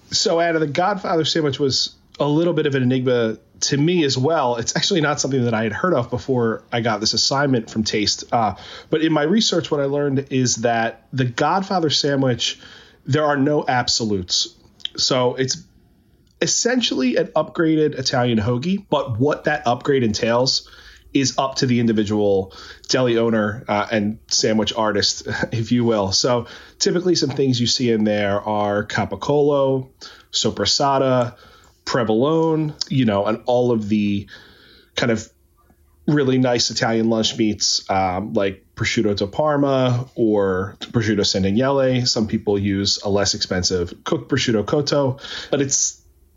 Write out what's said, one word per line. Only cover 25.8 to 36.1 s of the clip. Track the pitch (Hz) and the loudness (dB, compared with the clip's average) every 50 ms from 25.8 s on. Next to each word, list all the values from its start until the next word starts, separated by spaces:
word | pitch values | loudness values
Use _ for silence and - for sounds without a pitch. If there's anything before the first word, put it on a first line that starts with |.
| 117 | 2
will. | 117 113 107 98 92 92 | 2 2 2 0 0 0
So | - - 131 123 120 113 - - - - - - | 0 0 2 0 0 -2 -6 -12 -20 -20 -16 -8
typically | - - 202 170 175 175 185 170 | -2 -2 0 0 0 2 0 0
some | - 160 135 | 2 0 -2
things | 127 139 139 131 127 117 | 0 0 0 0 2 0
you | 120 | 0
see | 113 - - 131 120 | 0 0 0 0 0
in | 113 107 107 | 2 2 2
there | 107 104 104 104 101 101 101 | 2 0 0 0 0 -2 -2
are | - 104 107 104 104 104 101 104 107 | -2 -2 -2 -2 0 0 0 -2 -2
capicola, | - - - 104 87 101 95 - - 143 147 143 147 143 139 135 135 135 131 131 - _ - - - - - - _ | -2 -4 -4 -4 -4 -6 -6 -2 0 2 2 2 2 2 2 2 0 0 -2 -4 -8 _ -20 -20 -20 -20 -20 -14 _
soppressata, | - - - 113 101 - 101 - - - 143 139 135 135 135 131 127 127 120 117 - - - - - - - _ _ _ - | -4 -2 -2 -2 -2 -2 -2 -2 0 0 0 0 2 2 2 2 2 2 0 -2 -6 -12 -20 -20 -20 -20 -20 _ _ _ -8
provolone, | - - 135 117 104 110 110 131 147 160 165 160 165 160 156 156 151 147 - - - | -4 -2 0 0 2 2 2 2 2 2 2 2 2 0 0 -2 -4 -4 -8 -6 -2
you | - 131 127 | 0 2 2
know, | 110 101 98 101 | 2 2 2 0
and | 107 110 113 - | 0 -2 -4 -2
all | - 123 123 123 123 | 0 2 2 2 2
of | 120 113 107 101 | 2 0 0 0
the | 107 107 104 101 101 101 95 - - - - - - - - - - - - _ - | 0 0 2 0 0 -2 -4 -8 -14 -20 -20 -20 -20 -20 -20 -20 -20 -20 -20 _ -6
kind | - - 120 | -2 0 0
of | 113 107 - - _ _ _ _ _ _ _ _ _ _ _ _ _ _ - | 0 -2 -4 -10 _ _ _ _ _ _ _ _ _ _ _ _ _ _ -2
really | - | 0